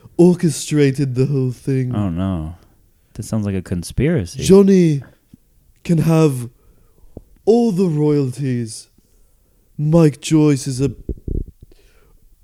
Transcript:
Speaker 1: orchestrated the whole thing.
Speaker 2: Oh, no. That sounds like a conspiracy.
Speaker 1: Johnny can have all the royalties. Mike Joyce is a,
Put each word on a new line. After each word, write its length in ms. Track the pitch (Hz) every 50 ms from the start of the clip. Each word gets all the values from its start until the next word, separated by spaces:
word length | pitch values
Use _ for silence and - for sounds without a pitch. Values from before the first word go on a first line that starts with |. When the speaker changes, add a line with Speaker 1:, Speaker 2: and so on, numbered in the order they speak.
| - - _ -
Speaker 1:
orchestrated 960 | 175 180 180 170 - 165 135 - - - 151 147 143 139 131 147 143 135 123
the 100 | 123 131
whole 260 | 139 147 135 131 127
thing. 440 | 117 - - - 135 131 127 123 -
Speaker 2:
Oh, 140 | 104 104 95
no. 460 | 82 87 95 95 92 85 78 80 87 - _ _ _ _ _ _ _ _ _ _ -
That 100 | - 107
sounds 220 | - 117 110 104
like 100 | 101 95
a 60 | 95
conspiracy. 840 | 87 - 98 87 82 - - - 120 156 175 135 90 87 - 131 -
Speaker 1:
Johnny 600 | - 185 196 202 196 196 185 175 160 151 139 120 - _ _ _ _ - - _ _ _ _ _ _ _ _ -
can 160 | - 170 156
have 500 | - 160 165 160 160 151 135 123 120 117 - _ _ _ _ _ _ _ _ _ - - - - - _ _ _ _
all 260 | - 226 240 233 233
the 160 | 185 170 196 180
royalties. 1000 | 151 147 151 151 151 147 139 127 123 131 143 131 127 120 117 110 113 - - _ _ _ _ _ _ _ _ _ _ _ _ _ _ _ _ _ _ -
Mike 440 | 147 151 160 170 165 151 127 -
Joyce 460 | - - 160 156 151 151 143 131 - 139
is 120 | 131 123
a, 100 | 139 135 - - - - - - - - - - - - - _ - - _ _ _ _ _ _ _ _ _ _ _ _ _ _